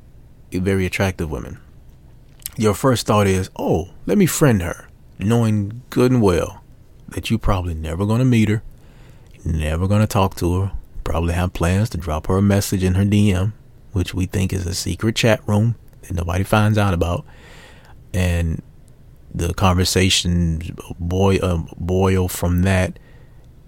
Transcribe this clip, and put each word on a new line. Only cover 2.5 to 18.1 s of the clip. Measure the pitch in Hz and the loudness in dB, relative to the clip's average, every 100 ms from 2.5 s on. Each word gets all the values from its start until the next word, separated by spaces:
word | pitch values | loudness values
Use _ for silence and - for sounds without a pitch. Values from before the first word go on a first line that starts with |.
| - | 0
your | 107 | 0
first | 98 135 120 - | 2 2 0 2
thought | 107 101 | 2 4
is, | 92 92 - | 2 -2 -6
"Oh, | 254 95 87 - - | -2 -2 -2 -10 -2
let | 202 | 2
me | 170 | 2
friend | - 147 104 | 4 2 2
her," | 87 - - - - - | -2 -8 -14 -20 -20 -6
knowing | 98 117 113 107 101 117 - | 0 2 2 0 -2 -8 -4
good | 123 127 | 2 4
and | 127 | 4
well | 98 85 - - - - - - - | 4 2 -2 -8 -20 -20 -20 -20 -12
that | - - | -10 -4
you | 113 | -2
probably | 113 95 87 | 0 0 -2
never | 78 80 82 | -6 -6 -4
gonna | 104 113 | 0 2
meet | 131 117 107 | 4 4 2
her, | 107 - - - - - - - - | 0 -6 -18 -20 -20 -20 -20 -20 -10
never | 85 80 76 80 95 | -4 -2 -2 -2 0
gonna | 104 107 | 2 2
talk | 101 95 - | 2 0 0
to | 87 92 | -2 0
her, | 98 - - - | -2 -6 -10 -10
probably | - 80 85 | -4 -2 0
have | 87 90 | 0 -2
plans | - 87 95 113 | -2 0 0 0
to | 80 | -4
drop | 87 78 - | -6 -4 0
her | 95 | 2
a | |
message | 101 101 - 98 | 4 2 0 0
in | 92 | 0
her | 92 | 2
D | 101 104 104 | 2 4 4
M, | 92 101 - - - - | 2 -2 -6 -18 -20 -6
which | 90 87 | -4 -2
we | 92 90 | -4 -2
think | 95 92 | -2 -2
is | 92 90 | -2 -4
a | |
secret | 90 95 87 113 | -6 -6 -4 -2
chat | 113 120 107 - | 0 2 0 0
room | 104 117 110 - - | 2 2 -2 -10 -20
that | - | -8
nobody | 90 85 90 | -6 -2 -2
finds | 95 107 107 104 | 0 2 2 2
out | 101 | 2
about. | 87 85 87 - - - - - - - - - | 0 -2 -4 -6 -20 -20 -20 -20 -20 -20 -20 -8